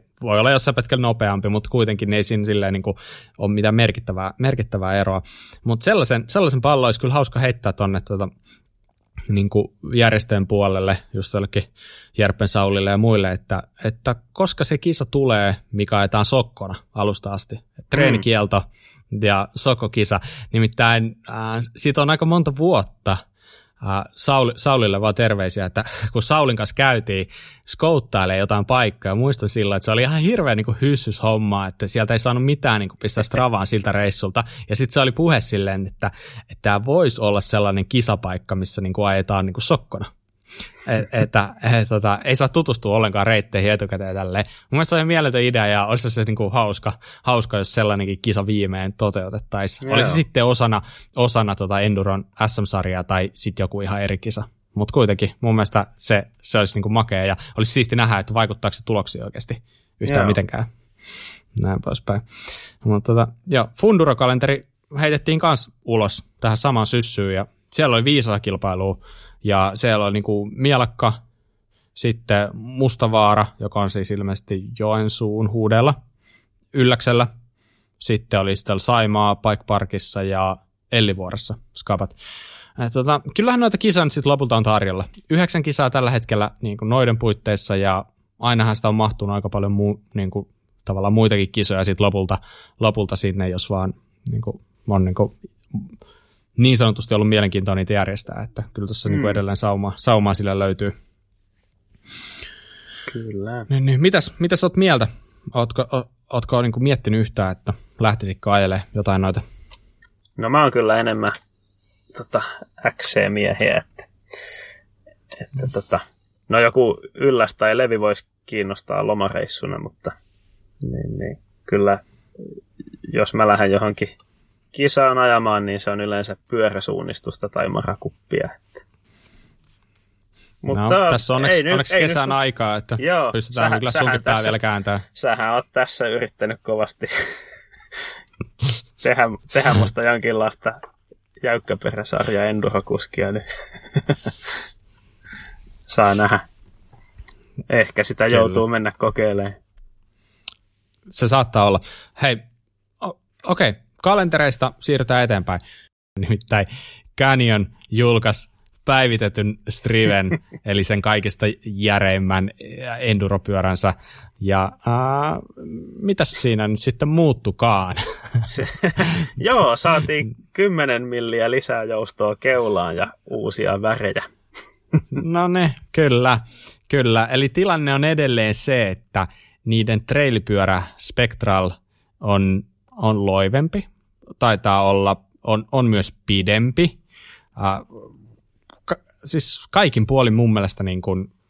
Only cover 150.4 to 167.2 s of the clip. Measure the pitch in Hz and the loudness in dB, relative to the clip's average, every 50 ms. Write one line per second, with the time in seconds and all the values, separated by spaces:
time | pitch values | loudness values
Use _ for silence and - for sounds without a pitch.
150.4 | - - - _ _ _ _ _ _ _ _ - _ 190 - - 127 110 135 135 | -12 -12 -12 _ _ _ _ _ _ _ _ -20 _ -8 -2 0 2 4 4 4
151.4 | 123 117 - 110 101 104 98 - - - - - - - _ - 143 135 120 107 | 2 4 4 4 4 4 4 2 -2 -6 -20 -20 -20 -20 _ -2 0 0 0 -2
152.4 | - _ _ _ _ _ _ _ _ _ _ _ - 90 - _ _ _ _ _ | -6 _ _ _ _ _ _ _ _ _ _ _ -10 -10 -10 _ _ _ _ _
153.4 | - - - - 170 113 104 - _ _ _ _ - 185 202 202 185 170 160 147 | -4 -4 0 2 2 0 0 -4 _ _ _ _ 0 2 2 4 2 2 2 2
154.4 | 151 139 123 - 135 127 - _ - - 143 131 127 117 127 123 123 117 107 95 | 2 2 0 0 -2 -4 -4 _ -4 -2 0 0 2 2 2 2 2 2 0 -2
155.4 | 87 - 92 87 - - - - - _ _ _ _ _ - 98 98 - 110 98 | 0 -2 -4 -6 -6 -12 -20 -20 -20 _ _ _ _ _ -8 -6 -2 -2 -2 -2
156.4 | - - 110 104 95 - - - - - - - _ - _ - 135 135 135 127 | 0 -2 0 0 0 -2 -6 -16 -18 -18 -20 -20 _ -20 _ 0 2 4 4 4
157.4 | 120 117 110 104 98 - - _ _ - 107 113 120 120 117 110 113 110 104 - | 4 4 4 2 0 -2 -6 _ _ -6 0 2 4 4 4 4 2 2 0 0
158.4 | - _ _ _ _ _ _ _ - - 135 131 131 123 113 107 113 101 - 110 | -4 _ _ _ _ _ _ _ -2 2 4 4 4 4 2 0 0 -2 -2 0
159.4 | 104 104 107 - - - - - - 117 113 113 110 107 101 98 95 92 85 - | -2 -2 -2 -6 -8 -8 -8 -6 -2 0 2 4 4 4 4 2 2 0 -2 -4
160.4 | - _ - - - 104 101 101 92 - 107 101 92 107 107 107 98 104 - - | -6 _ -18 -14 -6 -2 -2 0 0 0 0 0 2 0 0 0 0 -4 -4 -2
161.4 | 110 104 107 _ - 110 101 98 104 104 101 101 101 95 95 95 95 95 95 95 | -2 -2 -2 _ -10 -12 -8 -2 0 2 2 4 4 2 2 2 0 0 0 0
162.4 | 95 98 - _ - - - 127 127 123 117 123 127 117 107 98 101 95 101 95 | 0 -2 -6 _ -18 -18 -16 -14 -12 -10 -8 -6 -2 0 2 2 2 2 0 -2
163.4 | - - 101 95 90 92 92 - - 95 87 - - - - - - - _ - | -2 -2 -2 0 0 0 -2 0 0 0 -2 -2 -8 -20 -20 -20 -20 -20 _ -8
164.4 | 101 98 98 95 95 95 - _ - 120 120 123 131 131 139 143 147 156 160 - | -2 0 2 2 0 0 -4 _ -4 -2 -2 0 0 0 -2 -2 -2 -2 -4 -6
165.4 | - - - - - - - - - - - - 202 196 196 - - - - - | -8 -14 -20 -18 -16 -14 -14 -14 -14 -16 -14 -6 -4 -2 0 0 0 0 0 0
166.4 | - 123 113 107 107 104 107 107 - 131 113 - 147 147 156 165 | 0 2 2 2 2 0 0 0 -2 -4 -2 -2 -2 0 2 4